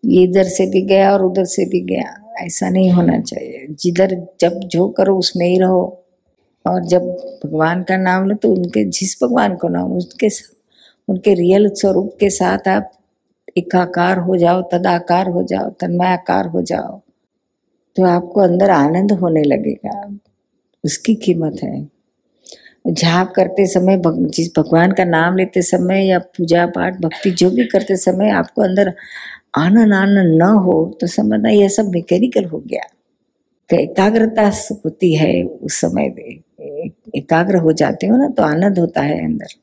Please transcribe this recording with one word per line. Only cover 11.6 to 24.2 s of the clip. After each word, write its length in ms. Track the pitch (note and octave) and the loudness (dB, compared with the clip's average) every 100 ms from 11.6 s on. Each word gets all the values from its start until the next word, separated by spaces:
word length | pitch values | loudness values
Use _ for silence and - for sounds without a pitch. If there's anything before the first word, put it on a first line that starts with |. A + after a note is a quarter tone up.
| G#3 | 2
स्वरूप 480 | G3+ G3+ F#3+ G3+ - | 2 0 0 -2 -2
के 100 | G3+ | -2
साथ 380 | F#3 F#3 F#3+ - | 0 -2 -2 -2
आप 240 | G3 G3 _ _ _ _ _ - - | -2 -4 _ _ _ _ _ -6 -6
एकाकार 600 | F3 F#3 F3+ F3+ F3 F#3 | -2 -2 0 0 0 0
हो 180 | F3 F#3 | 0 2
जाओ, 240 | E3+ F3+ | 2 2
तदाकार 680 | F#3 F3 F#3 F3 F3 F3 F#3+ | 0 -2 0 -2 0 0 0
हो 140 | F3 | -2
जाओ, 260 | - - - | -2 -4 -6
तन्मयाकार 800 | F#3 F3+ F3 F3+ F3+ F3+ F#3 F#3 | -6 -4 -2 0 -2 -2 -2 -2
हो 140 | E3 | -4
जाओ, 400 | - - - G3 _ _ _ _ _ _ _ _ _ - | -4 -4 -6 -14 _ _ _ _ _ _ _ _ _ 0
तो 100 | F#3 | 2
आपको 360 | F3 F3 - | 2 -2 0
अंदर 280 | F#3+ F3 G3 | 2 2 2
आनंद 420 | F3 C#3+ E3+ G3+ | 2 2 2 0
होने 320 | G3 F3 D#3+ | 0 0 0
लगेगा, 720 | D3 C#3 - - - G3+ G3+ G3+ _ _ _ _ _ _ D#3 | 2 0 -2 -6 -10 -12 -12 -16 _ _ _ _ _ _ -6
उसकी 300 | - - A3 | -4 -2 -2
कीमत 420 | - E3+ D#3+ - | 0 0 -2 -6
है। 260 | - C#3+ D3 _ _ _ _ _ - - - _ - | -10 -10 -12 _ _ _ _ _ -20 -20 -20 _ -4
जाप 460 | E3 E3 E3+ F#3 - | 0 0 0 0 0
करते 300 | F#3 - F#3+ | 0 2 2
समय 300 | F#3+ F3+ F#3+ | 2 2 2
भग-, 320 | E3+ E3 | 2 0